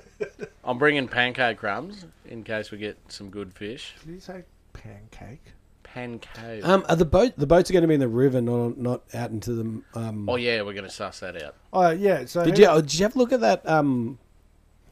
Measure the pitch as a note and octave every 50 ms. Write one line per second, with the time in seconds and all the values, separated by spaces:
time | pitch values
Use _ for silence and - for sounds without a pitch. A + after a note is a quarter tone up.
0 | - _ _ - G#3 - - - - - - _ - B2+ B2+ B2 C#3 D3+ D3 C#3+
1 | C3 A2+ - A#2+ B2 B2 A#2+ C3 B2+ A#2 A2 - - G#2 G2 A2+ C#3+ F#3+ G#3 G3+
2 | F3 E3 - _ - - A#2+ A2+ G#2 A2+ A2 G#2+ G#2 - A2 G2+ G#2+ G#2+ - -
3 | _ - - - G2+ G2 F#2+ G#2 G2+ F#2 F#2 - G#2 G#2 B2 D3 - - - -
4 | - D#3 E3+ F#3+ - - F3+ F#3 F3 - _ _ _ _ - - - A2 G#2 G2+
5 | G#2+ A2+ - - G2 G2 B2+ - - - - - _ _ _ _ - - - B2+
6 | B2 A#2+ A#2+ A2+ - - - A2+ A2+ A#2 A2+ G#2+ G2+ E3+ F#3+ G3 - - E3+ E3
7 | F3+ D3 E3+ F3+ A#3 C4 - - D3 C3+ E3 F3+ F3 - F#3 F3+ E3+ D#3+ D#3 C#3+
8 | C3+ A#2+ A2 A#2+ C3+ C#3 B2+ B2+ A#2 A#2+ A#2+ A#2+ A#2+ A#2+ A#2 C3+ A#2+ B2 B2 -
9 | - _ - A#2 A#2+ A2 A2+ A2 G2+ A#2+ A#2+ A2+ A2 A2+ A2 G#2+ - _ - A#2
10 | A#2 A2+ A2 G#2+ G#2 A2+ B2 B2 A#2+ A#2+ A#2 A2 G#2 G2+ G2+ G2+ G2 F#2 - -
11 | G#2 F#2 - - G2+ F#2 F2 E2+ D2+ C#2+ - _ _ _ - F#3 F3+ E3+ E3 F#3
12 | G3+ G3 F3+ C#3+ B2+ B2 - F3 E3+ D#3+ E3 - G3+ F#3 D#3 D#3+ D#3 C#3 D3 D#3
13 | G3 G#3+ - C4 B3 A#3 C4+ A#3+ A3 A3 G3 - - - D#3+ D#3 D3 C#3+ C3 B2
14 | A#2 B2+ C3+ - _ _ _ _ _ _ _ _ _ _ _ _ _ _